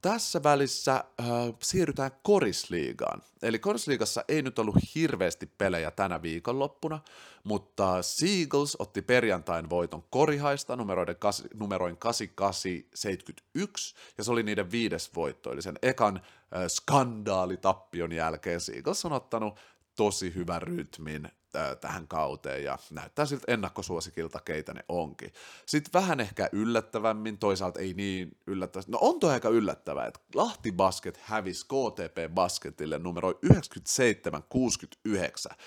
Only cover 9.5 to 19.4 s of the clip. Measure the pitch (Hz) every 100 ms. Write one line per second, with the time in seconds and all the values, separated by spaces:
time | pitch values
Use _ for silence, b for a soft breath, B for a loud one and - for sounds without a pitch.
9.5 | 82 80 87 85 82 - 131 151 143 143
10.5 | 139 - 123 104 92 85 92 104 - -
11.5 | 107 104 95 90 85 117 117 101 - 98
12.5 | 95 95 87 - - 107 92 - - _
13.5 | 156 202 - - B B - 107 117 107
14.5 | 104 90 117 110 82 - 85 76 - -
15.5 | 69 82 - 127 131 107 95 B B B
16.5 | 90 90 - - 143 123 110 104 95 90
17.5 | 90 95 95 - 85 85 82 80 78 92
18.5 | 87 - 57 143 196 175 135 - 113